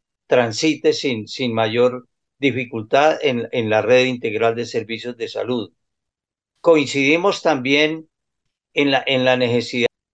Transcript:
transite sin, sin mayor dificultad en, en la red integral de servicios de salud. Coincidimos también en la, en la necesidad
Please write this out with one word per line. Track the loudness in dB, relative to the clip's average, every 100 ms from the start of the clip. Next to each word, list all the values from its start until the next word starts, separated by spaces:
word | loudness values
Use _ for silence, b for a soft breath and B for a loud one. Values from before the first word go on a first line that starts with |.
| _ _ 0
transite | 2 2 0 -2 0 0
sin, | 0 -2 -6 -8
sin | -6 -4
mayor | -2 0 2 0 0 -12 _ _ _
dificultad | -2 -2 -6 -10 -2 2 2 2
en, | -2 -2 -4
en | -4 0
la | 0
red | 4 4 2
integral | -2 -4 -2 0
de | -2
servicios | -4 -6 -6 -8 -10 -10
de | -10
salud. | -6 -4 -4 -6 _ _ _ _ _ _ _ _ _
Coincidimos | 2 4 2 0 2 2 2 0
también | 0 0 2 2 2 -2 -12 _ _ _ _ _ _
en | -2 0
la, | 0 0
en | 0
la | 2 2
necesidad | 2 0 -2 -2 -2 _ _